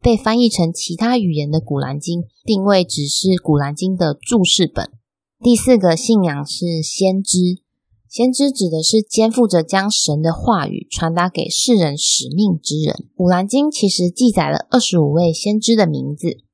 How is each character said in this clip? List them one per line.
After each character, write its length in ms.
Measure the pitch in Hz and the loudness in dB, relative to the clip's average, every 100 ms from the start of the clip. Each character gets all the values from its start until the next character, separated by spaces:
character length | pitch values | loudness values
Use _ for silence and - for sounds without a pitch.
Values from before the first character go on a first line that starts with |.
被 160 | 247 220 | 2 0
翻 220 | - 233 | 0 2
译 100 | 240 | 2
成 240 | - 165 | 2 -2
其 220 | 175 - 170 | -2 -8 -4
他 220 | 226 247 | 0 0
语 160 | 190 | 0
言 160 | 151 147 | -2 -2
的 120 | 156 | -2
古 180 | - 139 | -2 -4
兰 200 | 135 143 | -4 -6
经， 240 | 160 170 175 _ | -6 -8 -8 _
并 200 | - 208 | -2 0
未 200 | 190 196 | 4 2
只 240 | 175 - 143 | 2 -4 -4
是 300 | - 190 185 | -2 0 0
《古 140 | - 147 | 2 0
兰 200 | 143 147 | 0 -4
经》 200 | 185 185 | -4 -2
的 180 | 170 | -2
注 300 | 147 - 233 | -4 -2 0
释 220 | 180 - 165 | 2 2 2
本。 260 | - 87 - _ _ _ _ | -2 -10 -14 _ _ _ _
第 160 | 240 233 | 2 2
四 220 | - 247 | 4 4
个 180 | 185 165 | 4 0
信 280 | - 220 | 2 2
仰 220 | 180 143 143 | 2 -2 -8
是 360 | - 175 165 | -6 -4 -4
先 400 | 156 - 190 185 | -6 -2 0 0
知， 380 | 196 185 180 185 _ _ _ _ _ | 0 0 0 -2 _ _ _ _ _
先 240 | - 247 | -2 -2
知 180 | 254 277 | 2 0
指 160 | 262 185 | 0 -2
的 140 | 160 | 0
是 200 | 160 220 | 0 0
肩 300 | 214 - 220 | 0 0 2
负 160 | 226 233 | 4 4
着 160 | 180 | 2
将 260 | 160 190 196 | 2 -2 -2
神 320 | 208 - 151 | -2 -2 0
的 120 | 160 | 0
话 340 | 160 - 202 147 | -2 0 -2 -2
语 200 | 50 - | -8 -8
传 240 | - 165 | -6 -4
达 160 | 165 180 | -2 -2
给 180 | 170 - | -2 -6
世 280 | - - 226 | -4 2 2
人 200 | 160 147 | 2 -2
使 320 | - - 127 151 | -2 -2 -2 0
命 240 | 208 165 | 0 0
之 220 | - 151 | -4 -4
人。 260 | 151 - - _ | -2 -4 -10 _
古 140 | 180 | 2
兰 180 | 180 196 | 2 0
经 220 | 262 302 | 0 0
其 180 | 294 202 | 0 0
实 220 | - 175 | 0 -2
记 220 | 175 247 | 2 2
载 180 | 202 147 | 2 0
了 160 | 151 - | -4 0
二 80 | 254 | 0
十 200 | - 180 | 2 0
五 120 | 147 | 2
位 200 | 151 175 | 2 0
先 260 | 160 208 214 | 0 -2 -2
知 160 | 220 | 2
的 140 | 226 180 | 2 2
名 260 | 143 135 | 0 -6
字 260 | 151 170 - _ | -6 -6 -8 _